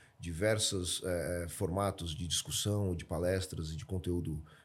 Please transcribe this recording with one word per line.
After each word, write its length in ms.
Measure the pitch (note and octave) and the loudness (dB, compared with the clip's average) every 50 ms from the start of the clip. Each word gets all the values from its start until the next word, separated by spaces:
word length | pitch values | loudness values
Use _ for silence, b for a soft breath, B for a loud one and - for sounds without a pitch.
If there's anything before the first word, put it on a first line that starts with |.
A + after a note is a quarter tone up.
| B B B - | B B B -8
diversos, 840 | - E2+ E2 D#2+ G#2 G#2+ A2 A2 - - G#2 F#2 F2+ E2+ - - - | -6 -4 0 2 4 4 4 4 2 2 0 0 0 0 -2 -2 0
é, 380 | F#2 F2 E2+ D2 F2+ F2+ F2 E2+ | 0 0 0 0 0 -2 -2 -4
é, 40 | |
formatos 680 | E2 - - G2+ E2+ E2+ G2 G2+ G2 F#2 - F2 E2 D#2 | -6 -2 -2 0 2 2 2 2 2 0 -2 -4 -6 -4
de 120 | - F2 | -4 -2
discussão, 680 | E2 - - - - - - - G#2 G#2 G#2 G2+ F#2+ F2+ | 0 0 -2 0 -2 -2 0 0 2 2 2 2 2 0
de 100 | E2 D#2+ | -2 -2
palestras 640 | - E2+ D#2+ F2 F2+ F#2+ F#2+ F#2 - - E2 D#2+ D#2 | -2 -2 2 2 4 2 2 0 -2 -4 -4 -4 -4
e 60 | D#2+ | -4
de 80 | D2+ - | -6 -4
conteúdo 580 | - F#2+ F2+ - F2 F2 F2 D2+ D#2 D2+ D#2 D#2 B B B | -4 -4 -2 0 0 0 0 0 -2 -4 -4 -8 B B B